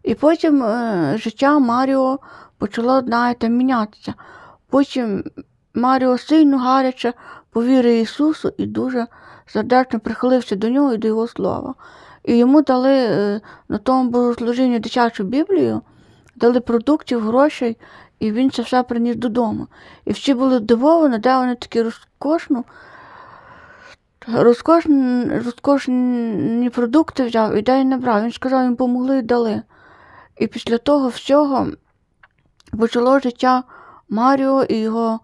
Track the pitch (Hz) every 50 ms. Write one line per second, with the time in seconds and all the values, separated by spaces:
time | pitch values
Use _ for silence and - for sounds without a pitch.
0 | - - 220 - 277 302 339 330 - 320 294 277 247 208 220 240 233 226 202 349
1 | 320 - 175 220 - 226 - - 269 277 294 294 262 233 233 254 269 262 269 269
2 | 262 262 269 277 - - - - - _ _ _ - 196 - 233 233 247 262 269
3 | 254 247 233 240 240 240 240 240 233 226 240 240 254 262 262 233 214 214 - _
4 | - - - - - - - - - - - _ _ _ - 277 285 - - 262
5 | 240 220 196 - - - - - - _ _ _ _ _ _ 214 240 254 262 262
6 | 262 254 254 240 - - 302 320 311 285 277 262 247 254 262 269 262 262 254 -
7 | - 233 247 - - - - - _ _ _ 226 233 254 269 262 240 240 233 226
8 | 226 - - - 294 311 311 - - - - - 202 208 214 220 240 262 254 240
9 | 233 - - - - - - - _ _ - - 214 254 247 254 254 254 - 220
10 | - - 226 - 247 254 254 247 233 - 208 190 214 226 254 277 294 269 226 208
11 | 220 220 220 220 226 233 - - - 180 - - - 262 262 - - - - -
12 | - - - _ - - 233 233 240 254 277 311 277 - 254 254 254 269 277 262
13 | 254 214 - 202 202 202 202 214 - - - - _ - - 208 - 262 262 262
14 | 254 240 233 247 247 240 233 - 240 233 240 254 262 254 240 233 220 233 - 254
15 | 240 233 - - 202 185 240 285 339 403 392 320 - 226 220 226 - _ _ _
16 | _ _ _ _ _ - _ - 226 240 240 247 240 - 233 233 220 269 302 302
17 | - - 247 233 214 220 233 262 285 302 - - 254 233 226 - - - - -
18 | - _ _ _ - 214 208 240 262 269 - - 233 - 254 254 247 - 240 233
19 | 233 240 233 226 233 247 208 247 233 214 214 - - - - - - - - -
20 | _ - 214 - - 277 277 233 269 262 254 247 214 220 233 226 262 302 330 339
21 | 311 277 233 214 214 254 262 262 254 247 240 240 - - - 233 226 226 - -
22 | _ _ _ _ - 277 320 339 - - 285 240 254 - - - - - - -
23 | - - - - - - - - - - - - - - - - - - - _
24 | _ _ _ _ - 233 226 240 202 240 240 - - 311 330 339 330 320 285 269
25 | 262 247 247 247 240 - - - 240 240 240 - - 285 285 269 - 262 247 247
26 | 247 247 247 240 233 226 208 - - 220 226 240 247 240 - 247 240 233 240 311
27 | 320 - - - 254 233 226 226 220 208 - 208 214 254 254 269 262 262 262 247
28 | 254 247 220 202 220 233 233 - - 262 262 262 254 247 240 240 254 247 247 247
29 | 254 262 269 269 226 233 240 240 233 220 208 214 - _ _ _ _ - - -
30 | - - - - - _ _ - - 220 - 240 - - 233 233 - 285 294 285
31 | 269 247 233 - - - 277 294 302 277 269 233 190 - - - _ _ _ _
32 | _ _ _ _ - _ _ _ _ _ _ _ _ _ - 214 226 226 - 240
33 | 233 254 269 277 269 247 240 - - 254 254 254 - - - - - - - -
34 | _ - 220 190 - 262 277 269 269 269 269 269 - - - 220 220 220 220 233
35 | 233 226 226 226